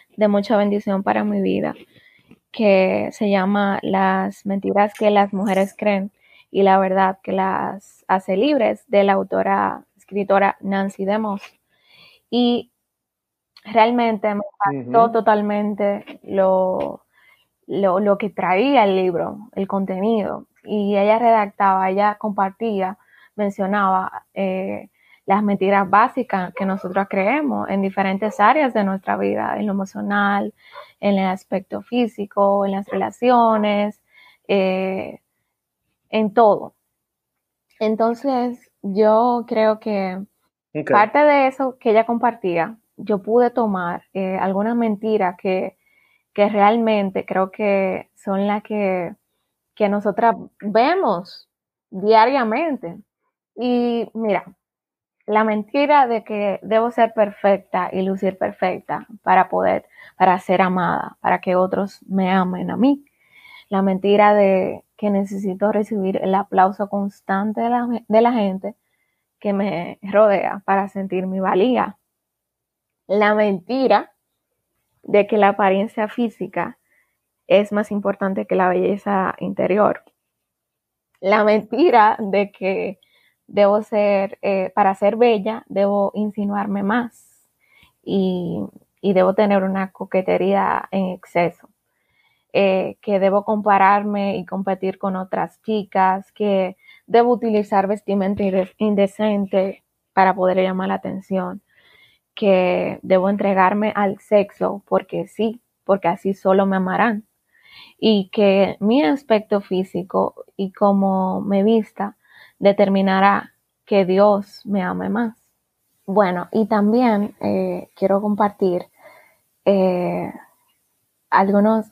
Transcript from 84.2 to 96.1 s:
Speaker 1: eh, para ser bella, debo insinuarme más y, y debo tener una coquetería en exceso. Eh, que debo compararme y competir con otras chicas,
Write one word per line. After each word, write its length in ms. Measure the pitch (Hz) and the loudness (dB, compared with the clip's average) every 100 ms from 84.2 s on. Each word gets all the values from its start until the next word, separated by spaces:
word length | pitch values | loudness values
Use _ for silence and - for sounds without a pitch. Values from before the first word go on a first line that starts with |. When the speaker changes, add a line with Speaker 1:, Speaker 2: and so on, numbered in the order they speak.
| 196 - | -2 -6
Speaker 1:
eh, 300 | 196 190 185 - | -4 -2 -2 0
para 180 | 196 190 | 0 2
ser 220 | 202 226 | 0 2
bella, 460 | 240 208 208 226 - | 2 2 -2 -8 -6
debo 440 | 196 202 202 196 | -2 0 0 -2
insinuarme 720 | 208 214 208 202 202 208 202 | -2 -6 -4 -6 -4 -4 -4
más 640 | 196 240 240 _ _ _ _ _ _ _ _ _ | -2 -2 -4 _ _ _ _ _ _ _ _ _
y, 600 | - 196 185 180 175 175 196 - _ _ | -4 -2 -2 -2 -6 -8 -10 -14 _ _
y 120 | 196 | 0
debo 200 | 185 185 | 2 2
tener 300 | 190 208 202 | 2 2 2
una 280 | 190 190 190 | 0 -4 -6
coquetería 960 | - 190 190 185 180 185 196 190 - - | -10 -6 -4 0 0 0 0 0 -2 -4
en 160 | 196 185 | -4 -4
exceso. 600 | 175 - 175 170 - _ _ _ _ _ _ _ _ _ | -8 -6 -2 -2 -4 _ _ _ _ _ _ _ _ _
Eh, 440 | - 196 190 202 - | 0 2 0 -4 -8
que 180 | - 196 | -4 0
debo 260 | 190 202 208 | 2 0 -2
compararme 880 | 214 208 196 196 202 208 202 202 185 | -2 2 4 4 4 0 -4 -4 -4
y 100 | 175 | -6
competir 520 | 190 196 185 190 190 | -6 -4 -4 -4 -4
con 180 | 196 185 | -6 -6
otras 460 | 185 190 165 _ | -6 -6 -6 _
chicas, 720 | - 214 196 196 185 | -6 -4 -2 0 0